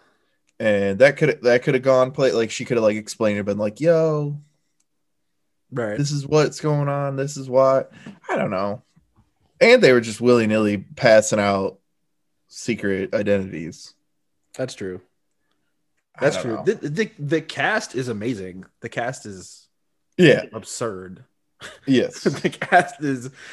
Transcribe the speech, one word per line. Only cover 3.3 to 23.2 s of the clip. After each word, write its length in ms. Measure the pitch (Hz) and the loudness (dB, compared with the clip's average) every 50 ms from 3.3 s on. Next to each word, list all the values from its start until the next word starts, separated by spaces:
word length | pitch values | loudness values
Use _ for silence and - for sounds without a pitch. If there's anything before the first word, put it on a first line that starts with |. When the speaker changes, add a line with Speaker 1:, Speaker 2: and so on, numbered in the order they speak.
| 101 104 | 0 -2
Speaker 1:
it, 60 | 98 | -4
been 120 | 104 101 | -4 -4
like, 220 | 104 107 107 107 - | -4 -4 -6 -6 -2
"Yo, 580 | 147 170 165 160 160 160 151 151 147 143 147 147 - _ _ _ _ _ _ _ _ _ _ _ _ _ _ _ _ _ _ _ _ _ _ _ _ _ | 0 2 2 2 2 0 0 -2 -4 -6 -8 -10 -14 _ _ _ _ _ _ _ _ _ _ _ _ _ _ _ _ _ _ _ _ _ _ _ _ _
Speaker 2:
Right. 260 | 131 127 113 104 104 | -8 -6 -6 -6 -4
Speaker 1:
this 140 | 131 147 143 | -4 -4 -4
is 160 | 151 143 135 | -4 -6 -4
what's 320 | - 151 151 147 131 - - | 0 2 2 2 0 -2 -4
going 260 | 151 151 147 147 143 143 | -4 -2 0 0 -2 -2
on. 260 | 143 143 143 139 135 | -4 -4 -4 -6 -4
This 220 | 135 139 143 143 | -4 -6 -6 -8
is 120 | 135 135 131 | -10 -8 0
why." 360 | 123 131 135 135 135 131 - - - - - 214 - - _ - | 2 4 4 4 4 2 0 -4 -10 -20 -20 -20 -20 -16 _ -6
I 60 | 381 | -4
don't 160 | - - 110 | -4 -4 -4
know. 320 | 98 95 101 101 104 123 - _ _ _ _ _ _ _ _ _ _ _ _ _ _ _ | -4 -4 -4 -4 -6 -8 -12 _ _ _ _ _ _ _ _ _ _ _ _ _ _ _
And 220 | 165 226 247 240 | 6 6 6 8
they 100 | 190 135 127 | 8 6 6
were 80 | 120 | 4
just 200 | 110 113 107 - | 2 -2 -6 0
willy-nilly 560 | 120 123 123 117 110 107 107 110 107 104 104 98 - - - | 2 4 4 4 4 2 2 2 2 2 0 -2 -6 -12 -6
passing 440 | - 131 117 110 110 107 - 113 107 | 2 6 8 8 8 6 4 0 0
out 400 | 101 101 98 95 95 - - _ _ _ _ _ _ _ _ _ _ _ _ _ _ | 2 2 0 0 -2 -4 -8 _ _ _ _ _ _ _ _ _ _ _ _ _ _
secret 680 | _ - - - - 110 104 107 98 95 95 98 - - | _ -20 -10 -6 -6 -4 -2 -2 -2 -2 -2 -2 -2 -4
identities. 800 | - 101 104 101 98 95 95 98 80 82 80 - - - - _ _ _ _ _ _ _ _ _ _ _ _ - | -2 0 0 0 0 0 -4 -8 -10 -10 -12 -14 -16 -20 -20 _ _ _ _ _ _ _ _ _ _ _ _ -10
Speaker 2:
That's 180 | - 131 127 - | -10 -10 -10 -8
true. 260 | - 104 92 90 - - _ _ _ _ _ _ _ _ _ _ _ _ _ _ _ _ _ _ _ _ _ _ | -10 -10 -10 -10 -12 -16 _ _ _ _ _ _ _ _ _ _ _ _ _ _ _ _ _ _ _ _ _ _
Speaker 1:
I 80 | - 123 | -2 -2
Speaker 2:
That's 100 | 147 143 | -2 -2
Speaker 1:
don't 80 | - - | -2 -4
Speaker 2:
true. 100 | 120 110 | -6 -8
Speaker 1:
know. 60 | - - | -4 -4
Speaker 2:
The, 260 | 185 226 - - 147 | -4 -4 -4 -6 -8
the, 220 | 151 208 214 - - - | -4 -4 -6 -6 -6 -10
the 220 | 147 139 165 160 | -6 -4 -4 -4
cast 540 | 160 - - 139 139 180 220 233 - - - | -4 -6 -6 -4 -4 -2 -2 -4 -6 -6 -8
is 120 | 131 131 123 | -8 -6 -6
amazing. 560 | 110 101 107 127 123 95 92 92 90 95 95 - _ _ | -8 -6 -6 -8 -8 -8 -10 -14 -14 -18 -20 -20 _ _
The 80 | - 117 | -16 -10
cast 360 | - - - 123 135 - - | -8 -8 -8 -8 -8 -10 -14
is 420 | 107 95 90 85 - - - _ _ _ _ _ _ _ _ _ _ _ | -16 -16 -16 -18 -20 -20 -20 _ _ _ _ _ _ _ _ _ _ _
Speaker 1:
Yeah. 260 | - 180 147 107 101 - - 110 | 6 6 6 6 6 2 -6 -12
Speaker 2:
absurd. 680 | 110 - - - - 120 113 98 90 92 92 92 - - _ _ _ _ _ _ _ - - - - _ | -16 -14 -14 -10 -8 -8 -8 -8 -10 -12 -16 -18 -20 -20 _ _ _ _ _ _ _ -20 -20 -20 -10 _
Speaker 1:
Yes. 380 | 139 131 117 - - - - - | 2 2 2 2 0 -4 -4 -4
Speaker 2:
<laughs> 0 | |
The 260 | 175 139 - - 151 | -4 -2 -2 -4 -6
cast 540 | - - - - 190 175 175 - - - 151 | -6 -6 -2 2 2 2 2 2 -4 -8 -6
is, 260 | 139 131 123 | -6 -6 -6